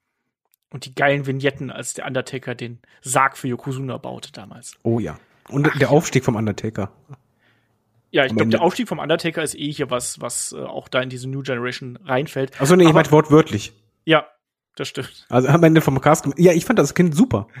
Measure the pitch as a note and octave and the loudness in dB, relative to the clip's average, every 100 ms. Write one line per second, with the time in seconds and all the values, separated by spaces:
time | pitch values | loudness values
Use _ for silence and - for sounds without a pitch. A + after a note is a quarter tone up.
0 | _ _ _ _ _ _ _ C#3+ C3+ B2+ | _ _ _ _ _ _ _ -18 -14 -2
1 | C#3+ C#3+ C#3 C3+ C3+ C3+ C3 - B2 - | 0 0 -2 -4 -4 -4 -8 -10 -12 -12
2 | - C3 B2 C3 - A#2+ A#2 A#2+ _ _ | -8 -8 -8 -10 -10 -10 -12 -14 _ _
3 | C3 C3 C3+ - C3+ A#2+ C#3+ C3 C3+ A#2+ | -2 2 2 0 -6 -6 -8 -8 -8 -10
4 | B2+ B2 - - G#2 A#2+ A#2+ - B2 A#2 | -10 -14 -16 -20 -20 -20 -20 -8 -2 -2
5 | F2+ D#2 _ _ - C#3 D3 C#3 B2+ D3 | -4 -10 _ _ -8 -2 -2 0 2 2
6 | E3+ C#3 - A2 G#2+ F#2+ A2 A2 G2 - | 2 0 0 -2 -4 -4 -8 -6 -8 -10
7 | _ C#3+ _ _ _ _ _ _ _ _ | _ -20 _ _ _ _ _ _ _ _
8 | _ - C3+ A2+ A2+ E3 E3+ - A#3 D#3+ | _ 0 0 0 0 2 2 0 -4 -6
9 | C#3+ E3 E3+ E3 D3 - D3 D3 C3 B2+ | -4 -2 -2 -4 -6 -6 -10 -6 -4 -4
10 | - - B2 - - - C3 - - C3+ | -6 -10 -10 -8 -10 -10 -12 -12 -6 -6
11 | B2+ B2+ C3 C3+ C#3 B2 B2 B2 C3 B2 | -6 -8 -10 -10 -6 -6 -6 -8 -14 -16
12 | F#3 C3 D3+ C3+ C3 - C#3 F3+ E3+ D#3 | -4 -2 -2 -6 -6 -2 4 6 6 4
13 | D3 D3+ D3+ D3+ D#3 C#3 - - _ _ | 6 4 6 6 4 -2 -6 -14 _ _
14 | - D#3 - _ _ _ _ - C#3+ - | 0 0 0 _ _ _ _ -12 -10 -10
15 | B2+ - _ B2 B2+ E3 E3 D#3+ D3+ C3+ | -12 -16 _ 0 4 6 6 6 4 2
16 | D3 D#3 C#3 - F3+ E3+ - A3 D3 - | 2 2 0 4 4 6 2 2 2 2
17 | F3+ D3 B3+ G#2 G2+ - | 2 4 2 0 -4 -14